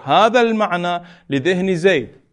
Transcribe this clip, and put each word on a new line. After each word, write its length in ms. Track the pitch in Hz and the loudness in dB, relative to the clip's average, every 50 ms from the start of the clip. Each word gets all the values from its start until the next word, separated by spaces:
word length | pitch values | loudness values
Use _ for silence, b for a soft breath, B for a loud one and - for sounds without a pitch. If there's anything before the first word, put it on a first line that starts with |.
| - | -4
هذا 360 | 131 143 175 208 233 214 254 | 0 2 4 4 4 2 2
المعنى 600 | 233 233 226 220 214 185 175 175 175 175 175 175 175 B B B B B | 0 0 0 -2 -2 -2 -4 -4 -4 -4 -6 -6 -8 B B B B B
لذهن 440 | 139 - 127 170 185 180 185 190 190 | -4 -2 0 0 -2 0 0 -2 -2
زيد 340 | 165 160 196 185 147 117 - - - _ _ | 0 2 2 2 2 -2 -4 -12 -20 _ _